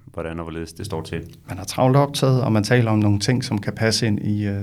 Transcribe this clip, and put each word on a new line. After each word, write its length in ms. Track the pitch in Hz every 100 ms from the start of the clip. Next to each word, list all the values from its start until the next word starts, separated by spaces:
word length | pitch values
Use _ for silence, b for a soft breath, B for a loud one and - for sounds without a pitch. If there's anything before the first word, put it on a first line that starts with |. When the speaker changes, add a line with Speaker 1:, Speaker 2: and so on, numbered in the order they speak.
| -
Speaker 1:
hvordan 260 | - 82 82
og 40 |
hvorledes 280 | 82 80 82
det 140 | - 98
står 160 | 80
til. 200 | 80 82 - - -
Speaker 2:
Man 100 | 95
er 60 |
travlt 320 | 95 - 127 135
optaget, 460 | 143 151 135 127
og 100 | 110
man 120 | 107
taler 260 | 101 123 113
om 80 | 107
nogle 200 | 107 101
ting, 260 | 117 123
som 140 | 127 104
kan 140 | 104
passe 340 | - 113 110 117
ind 140 | 104
i, 260 | 101 104 104
øh, 160 | 101